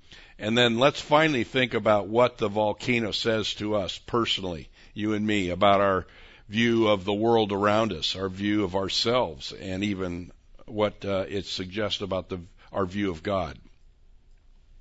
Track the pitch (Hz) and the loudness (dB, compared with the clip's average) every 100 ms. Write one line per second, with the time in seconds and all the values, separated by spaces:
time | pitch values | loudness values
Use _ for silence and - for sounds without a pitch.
0 | - - - - 107 117 120 113 139 - | -20 -20 -20 -8 0 4 4 4 4 2
1 | - 151 160 131 107 135 123 113 107 104 | 2 4 4 2 0 0 0 0 4 2
2 | 98 117 123 - 107 101 107 101 - 120 | 2 2 2 2 -2 0 0 0 -2 0
3 | 107 90 113 110 104 - 104 104 87 - | 0 -2 -2 -2 -2 -4 -2 -2 -2 -8
4 | - 120 110 101 95 80 64 - - - | -4 -2 0 -2 -4 -8 -12 -20 -16 -6
5 | 104 107 107 107 90 87 101 98 98 92 | -4 -2 0 0 0 4 6 6 4 2
6 | - - - - - 104 120 117 110 104 | -2 -12 -20 -20 -6 0 2 4 4 2
7 | 92 101 113 117 104 98 101 107 113 80 | 0 0 2 4 2 2 2 4 2 -2
8 | - 92 95 92 101 104 95 95 95 - | -6 -4 -6 -2 0 0 0 -2 -2 -2
9 | 113 127 98 69 - - 95 92 104 95 | 0 0 -2 -6 -14 -12 -8 -4 -2 -2
10 | 92 87 85 - - - - 107 104 - | -4 -6 -10 -18 -20 -20 -10 -2 -2 -2
11 | 101 95 92 98 87 - 92 98 104 - | -4 -4 -4 -6 -6 -8 -8 -4 -4 -4
12 | 98 92 87 92 85 - - 98 92 101 | -4 -6 -6 -10 -12 -20 -8 -4 -2 -2
13 | 98 80 104 98 80 64 - - - _ | -2 -4 -4 -4 -4 -10 -20 -20 -20 _
14 | - - - - - - - - | -20 -20 -20 -20 -20 -20 -20 -20